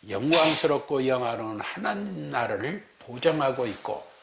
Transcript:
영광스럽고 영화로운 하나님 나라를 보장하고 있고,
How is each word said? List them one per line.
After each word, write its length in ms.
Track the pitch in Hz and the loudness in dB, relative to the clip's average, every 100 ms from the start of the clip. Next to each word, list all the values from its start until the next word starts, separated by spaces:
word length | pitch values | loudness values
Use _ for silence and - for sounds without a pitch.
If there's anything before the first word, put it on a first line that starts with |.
| 107 | -6
영광스럽고 960 | 98 135 165 160 151 156 143 - 139 131 | -2 4 6 6 4 2 2 0 0 2
영화로운 540 | 127 117 117 110 104 | 2 0 -2 -6 -6
하나님 720 | - - 220 202 202 175 147 | -8 -4 -4 -4 -6 -8 -4
나라를 540 | 135 113 110 135 208 - _ | -2 -2 -2 -4 -6 -12 _
보장하고 680 | - 120 165 156 135 127 120 | -14 0 2 2 0 0 -2
있고, 420 | 92 - - - - | -4 -6 -8 -8 -20